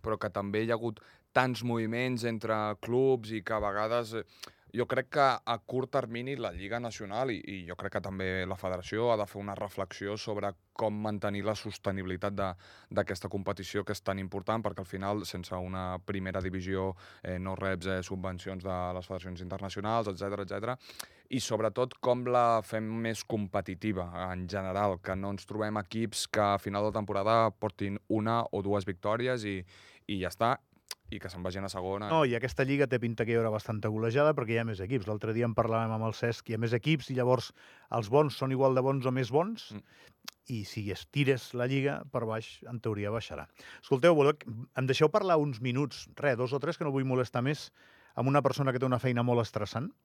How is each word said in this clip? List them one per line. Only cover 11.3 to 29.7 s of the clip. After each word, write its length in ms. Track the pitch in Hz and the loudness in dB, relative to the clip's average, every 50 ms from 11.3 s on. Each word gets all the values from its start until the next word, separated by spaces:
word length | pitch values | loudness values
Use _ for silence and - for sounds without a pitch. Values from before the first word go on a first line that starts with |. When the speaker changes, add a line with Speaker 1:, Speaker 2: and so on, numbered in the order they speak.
| 101 101 95 | -4 -2 -2
Speaker 1:
la 100 | 104 107 | -2 -2
sostenibilitat 800 | 101 - 110 98 - _ 101 95 98 92 92 92 87 98 101 101 | -2 -6 -10 -10 -4 _ -4 -2 -2 -4 -4 -4 -2 -2 -4 -2
de, 140 | 98 98 95 90 - - - - - - _ | -2 -2 -2 -4 -8 -12 -20 -20 -20 -18 _
d'aquesta 400 | - 98 98 - 101 90 - 95 | 0 0 0 0 -2 -6 -6 -6
competició 560 | 90 101 92 95 101 - 95 - - 104 98 | -4 -4 -2 -2 -4 -4 -6 -4 -2 -4 -2
que 80 | - 104 | -2 -6
és 80 | - _ | -4 _
tan 160 | - 98 98 | -2 -2 -2
important, 440 | 95 92 95 101 98 - 110 113 110 | -4 -6 -6 -6 -2 -2 -2 0 0
perquè 180 | 107 92 - | -2 -4 -4
al 60 | 98 | -10
final, 400 | - - 95 98 98 104 104 95 | -8 -8 -4 -2 -2 -2 -2 -4
sense 280 | - - 90 87 - 92 | -6 -8 -8 -8 -6 -6
una 440 | 90 90 92 95 95 92 92 92 90 | -6 -6 -6 -6 -6 -4 -4 -6 -6
primera 420 | 90 - 101 98 95 95 90 95 | -6 -4 -4 -4 -4 -2 -2 -2
divisió, 540 | 90 92 90 95 90 92 98 95 95 95 92 92 - - - - - | -2 -2 -4 -4 -4 -2 -2 0 0 -2 -4 -6 -14 -20 -20 -14 -8
eh, 160 | 90 92 90 | -6 -6 -4
no 160 | 92 95 95 | -4 -4 -4
reps, 320 | 92 95 95 95 90 85 | -2 -2 -2 -2 0 -2
eh, 160 | 95 95 92 90 | -2 -2 -2 -4
subvencions 640 | - 98 95 90 95 92 90 - 95 95 92 87 | -6 -8 -6 -6 -6 -8 -8 -8 -8 -10 -8 -6
de 140 | 95 92 90 90 90 90 | -4 -4 -2 -2 -4 -4
les 120 | 92 90 | -6 -6
federacions 360 | - 95 92 87 95 92 85 92 | -8 -8 -8 -8 -10 -10 -10 -8
internacionals, 680 | 90 92 98 98 95 - 101 98 107 113 117 113 101 | -8 -8 -6 -6 -8 -6 -4 -2 0 0 2 0 0
etcètera, 340 | 95 85 98 101 101 101 98 | -4 -4 -4 -4 -4 -6 -6
etcètera. 340 | 92 98 101 104 113 127 - - - - - - - - - _ _ | -6 -6 -6 -4 -4 -6 -6 -10 -20 -14 -14 -14 -16 -16 -20 _ _
I 100 | - 131 | -4 -2
sobretot 520 | - - 117 107 110 110 101 - 127 127 117 _ | 0 0 0 2 2 2 2 2 0 0 -2 _
com 220 | - 123 123 123 123 | 2 2 2 2 2
la 380 | 123 123 123 120 117 117 113 104 | 2 4 4 6 6 6 4 2
fem 200 | - - 110 110 110 110 113 113 | 0 -4 -4 -2 -2 -4 -2 -2
més 200 | 113 110 107 - | -2 -2 -4 -4
competitiva 840 | _ - 107 104 92 - 101 92 - 92 85 - 110 104 92 87 87 87 87 92 92 90 | _ -2 -2 -2 0 0 -2 -2 -2 -6 -2 -2 -2 0 0 -2 -4 -4 -6 -4 -4 -4
en 140 | 90 90 87 | -4 -4 -4
general, 500 | 95 101 95 92 92 98 104 101 95 87 _ | -4 -4 -2 0 0 2 2 2 2 0 _
que 120 | 92 95 | -4 -4
no 140 | 92 98 101 | -2 -2 -4
ens 140 | 101 95 - | -6 -6 -8
trobem 300 | - 104 107 107 107 107 | -8 -4 -2 -2 -2 -2
equips 500 | 104 101 - - 113 113 107 110 - - - | -4 -4 -4 -2 -2 -2 -2 -2 -4 -4 -2
que 120 | - 110 | 2 2
a 180 | 104 101 101 98 | 4 4 4 2
final 280 | - 104 101 101 104 | 0 -2 -2 0 0
de 60 | 107 104 | 0 0
temporada 580 | 113 104 98 104 98 98 107 113 113 113 110 | -2 -2 0 0 0 4 4 6 6 6 4
portin 480 | 98 _ - 107 - - 101 101 98 101 _ _ | 2 _ -4 -4 -2 -2 -4 -4 -4 -6 _ _
una 360 | 107 110 107 113 113 117 117 - | 0 0 2 2 2 2 0 0
o 120 | - 101 95 | -2 -2 0
dues 240 | 98 101 101 92 | 2 2 2 2
victòries 580 | 90 92 87 - 104 107 117 120 127 127 123 107 | -2 -6 -4 -2 0 0 2 2 0 0 0 -2
i, 140 | 104 98 92 90 - | -4 -4 -4 -6 -10